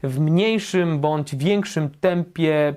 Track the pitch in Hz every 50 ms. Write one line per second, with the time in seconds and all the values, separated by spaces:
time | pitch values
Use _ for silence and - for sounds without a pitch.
0 | - 135 127 135 156 151 160 175 202 220 226 214 208 - - 185 175 170 160 147
1 | 139 151 151 151 143 143 147 135 139 180 202 208 196 - - 165 156 143 147 _
2 | - 185 175 175 170 170 - - 160 156 156 151 151 147 147